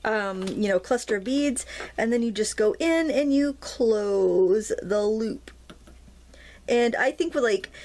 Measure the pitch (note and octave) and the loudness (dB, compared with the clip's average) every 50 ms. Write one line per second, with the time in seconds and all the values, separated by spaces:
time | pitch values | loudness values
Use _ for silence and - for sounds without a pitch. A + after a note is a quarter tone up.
0 | - A3 A3 G#3+ G3+ G3 F#3+ F#3+ F#3+ F#3+ - - G#3 G3 F#3+ F3+ - - B3+ A#3+ | -4 -2 0 0 -2 -2 -4 -4 -6 -4 -2 -2 0 2 2 0 2 0 -2 -2
1 | - - G#3+ G3 F#3+ B3 C4+ C#4+ C#4+ C#4+ B3 - - - - - - - - - | 0 -2 -4 -2 -2 -2 0 0 0 0 0 -2 -6 -10 -12 -12 -12 -10 -4 -2
2 | A3 A3+ A#3+ A#3+ A#3 A#3 G3 G#3 G#3+ - - - G#3+ G#3+ - - D#4+ E4 E4 E4 | 0 0 0 0 0 -2 -2 -2 -2 -2 0 0 2 2 2 2 0 2 2 2
3 | E4 D4+ - C4 D4 C#4+ C#4 C#4 C#4+ C#4+ C#4 - - - - - A#3+ A3+ A3 G#3 | 2 0 0 0 2 2 2 2 2 0 -2 -6 -12 -10 -4 0 2 2 2 2
4 | G#3 G3+ G3 G3 F#3+ F#3 F3 F#3 F#3+ F3+ G3 A3 G#3+ - - - - F3+ G#3 G#3 | 0 0 2 2 2 4 4 4 4 4 4 2 0 -2 -6 -6 -4 -2 0 0
5 | G#3 G#3 A3 A3 A3+ G#3+ - - - - - - - - - - - - - - | 2 0 0 0 -2 -4 -4 -8 -12 -18 -20 -20 -20 -20 -20 -20 -20 -20 -20 -20
6 | - - - - - - - - - - - - - - A#3+ A#3+ A#3+ A#3 A#3 - | -20 -20 -20 -20 -20 -20 -20 -20 -20 -20 -20 -12 -4 0 2 2 2 2 2 0
7 | - C4+ C#4 - E4 E4+ - C#4+ A#3+ A3+ G3+ F#3 - - - - - | 0 0 0 -2 -4 -2 -2 0 0 2 0 0 -4 -6 -16 -16 -20